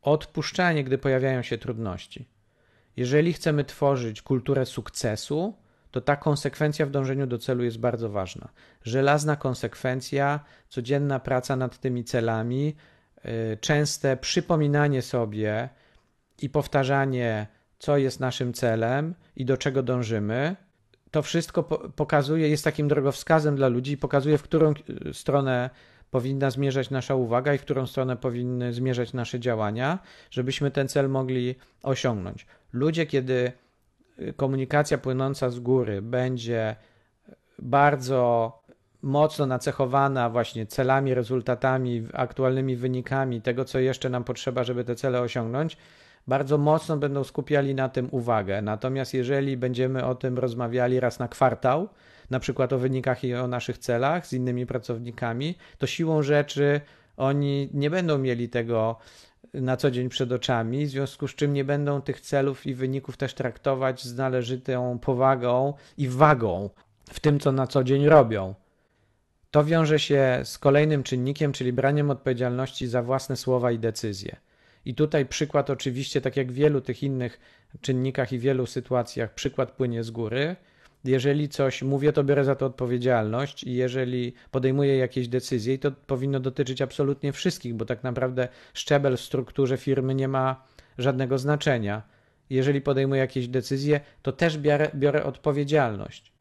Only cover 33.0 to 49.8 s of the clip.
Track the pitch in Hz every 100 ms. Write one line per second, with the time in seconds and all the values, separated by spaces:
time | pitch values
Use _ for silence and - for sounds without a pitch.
33 | 156 139 131 127 123 123 _ _ _ _
34 | _ - - - 135 135 131 147 147 143
35 | 131 127 135 139 131 120 120 131 113 101
36 | 110 123 127 127 117 117 110 110 _ _
37 | _ _ - - _ - - 131 147 139
38 | 127 135 123 117 113 - _ _ _ _
39 | 139 143 151 - 139 127 - 131 131 135
40 | 139 135 120 117 113 113 107 - 127 135
41 | 139 127 110 127 117 123 131 131 127 120
42 | 113 - 127 - 131 131 131 127 127 127
43 | 123 135 135 120 113 123 131 135 127 127
44 | 135 123 117 120 - 127 120 123 120 120
45 | 139 123 123 123 113 127 160 - - -
46 | - _ - 135 139 151 147 156 - 156
47 | 143 139 131 - 139 147 139 135 131 131
48 | 123 135 117 113 95 98 104 107 131 135
49 | 131 131 123 139 139 131 127 123